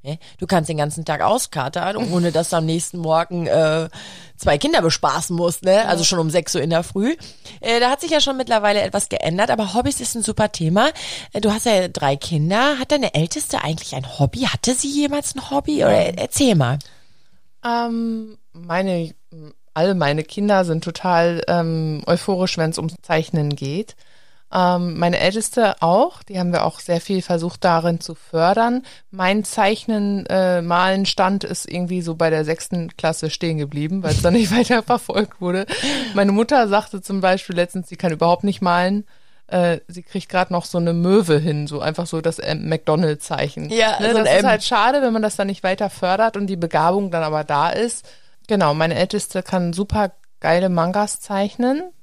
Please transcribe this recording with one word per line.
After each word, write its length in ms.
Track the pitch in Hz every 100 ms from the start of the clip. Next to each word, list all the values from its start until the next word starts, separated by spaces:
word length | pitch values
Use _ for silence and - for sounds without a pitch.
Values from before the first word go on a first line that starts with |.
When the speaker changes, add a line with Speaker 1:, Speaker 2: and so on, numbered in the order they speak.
Speaker 1:
ne? 160 | 135 160 - -
Du 80 | 175
kannst 240 | 180 156
den 80 | 151
ganzen 260 | 147 151
Tag 160 | 156 151
auskatern, 760 | - 240 - 156 131 175 175 208
ohne 360 | 233 175 170
dass 160 | 156 165
du 80 | 170
am 80 | 160
nächsten 320 | 165 - 180
Morgen, 480 | 165 160 170 175 160
äh, 420 | 156 160 156 160 - - - - -
zwei 200 | 190 147
Kinder 240 | 285 330
bespaßen 520 | 165 - 151 143 - 170
musst, 280 | 175 -
ne? 220 | 185 196 226
Also 160 | 170
Speaker 2:
Ja. 20 | 165
Speaker 1:
schon 120 | 180
um 100 | 160
sechs 240 | 170 - 175
Uhr 40 |
in 100 | 147
der 120 | 165
Früh. 300 | 175 196 226 330 - - - -
Äh, 180 | - 233
da 100 | 247
hat 100 | 285
sich 100 | 339
ja 100 | 302
schon 160 | 285 262
mittlerweile 440 | 240 220 208 202
etwas 280 | 190 202 -
geändert, 420 | - - 175 233
aber 240 | 233 202
Hobbys 260 | 208 262 -
ist 140 | 240 233
ein 60 |
super 280 | 214 214 214
Thema. 360 | - 160 190 277 - - - -
Äh, 80 | 208
du 120 | 208
hast 140 | 214 240
ja 200 | 202 180
drei 260 | - 139 143
Kinder. 640 | - 156 156 202 277 277
Hat 100 | 262
deine 220 | 294 226
Älteste 480 | - 165 302 - -
eigentlich 320 | 147 165 - 135
ein 220 | 131 -
Hobby? 220 | 139 240
Hatte 320 | 254 - -
sie 140 | 254 277
jemals 440 | 285 294 294 - 269
ein 140 | -
Hobby? 320 | 277 294 294
Oder 60 | 131
Speaker 2:
Nein. 260 | 104 - -
Speaker 1:
erzähl 360 | - - 269 180
mal. 220 | 120 143 - - - - - - - -
Speaker 2:
Ähm, 760 | 240 233 233 226 226 226 220 214 -
meine, 600 | 165 170 170 196 175 165 - - 165 151 - -
alle 200 | 151 180
meine 280 | 185 143 147
Kinder 400 | 156 - 208 196
sind 200 | 175 160
total, 580 | 170 - 190 170 170 170 -
ähm, 540 | 175 165 160 160 151 -
euphorisch, 520 | 175 - 185 185 -
wenn's 200 | 160 -
ums 160 | 160 175
Zeichnen 520 | - 160 160 165 147 147
geht. 400 | 135 160 226 - - - - - -
Ähm, 480 | 185 180 180 175 165
meine 200 | 170 175
Älteste 580 | 185 208 - - 214 -
auch, 400 | 165 190 330 -
die 160 | - 190
haben 140 | 175
wir 120 | 175
auch 160 | - -
sehr 220 | - 170
viel 180 | - 190
versucht, 440 | - 175 170 -
darin 360 | 185 165 170 165
zu 140 | -
fördern. 680 | 165 - 165 170 208 233 247 254 - -
Mein 340 | 190 185 208
Zeichnen, 800 | 202 - 202 220 - 214 202 202 -
äh, 360 | 190 185 180
Malen 420 | 170 175 185 190
Stand 400 | 196 - 185 202
ist 240 | - 180 -
irgendwie 300 | 175 180 180
so 140 | 165
bei 160 | 165 165
der 160 | 156 156
sechsten 500 | 165 - 175 165 -
Klasse 320 | 160 165 160
stehen 300 | - 170 156
geblieben, 440 | 143 143 156 190
weil's 200 | 165 -
dann 100 | -
nicht 180 | 233 202
<laughs> 60 | 226
weiter 260 | 240 240
verfolgt 580 | - 240 - 196 208 -
wurde. 240 | 180 185 196 - 269 277 254
Meine 180 | 196 196
Mutter 340 | 202 233 285 220
sagte 340 | 202 208 196
zum 180 | - 196
Beispiel 360 | 185 190 - 175
letztens, 320 | 175 185 175
sie 80 | 175
kann 160 | 180
überhaupt 320 | 156 165 175
nicht 180 | 202 180
malen. 420 | 180 175 185 202 - - - - -
Äh, 320 | 180 175 165 -
sie 160 | 175
kriegt 280 | - 196 -
grad 200 | 185 185
noch 140 | 175
so 140 | - 175
eine 160 | 170
Möwe 440 | 170 175 202 170 147
hin, 280 | 160 147 147
so 140 | 147
einfach 260 | 156 160 170
so 160 | 160
das, 160 | 165 165
ähm, 280 | - 156 156
McDonald's-Zeichen. 960 | 160 - 156 165 151 - 143 143 - 151
Speaker 1:
Ja, 320 | 226 220 -
Speaker 2:
Ne, 120 | 214
Speaker 1:
so 60 | 220
ein 60 |
Speaker 2:
das 100 | -
ist 60 | 170
Speaker 1:
M. 20 | 208
Speaker 2:
halt 180 | 214
schade, 380 | - 233 226 285
wenn 100 | 254
man 100 | 226
das 140 | 214 -
dann 100 | 196
nicht 160 | 196
weiter 280 | 190 190 202
fördert 480 | - 180 190 226 202
und 80 | 202
die 100 | 190
Begabung 540 | 165 156 160 196 196
dann 120 | 170
aber 220 | 156 151
da 240 | 151 143 165
ist. 380 | - 233 - - - - - -
Genau, 260 | 202 160
meine 220 | 151 165
Älteste 480 | 160 190 208 - 185
kann 320 | - 190 175
super 380 | 170 202 214 202 - - -
geile 280 | - 170 185
Mangas 500 | 175 170 196 208 -
zeichnen. 600 | - 196 202 - 247 285 359 -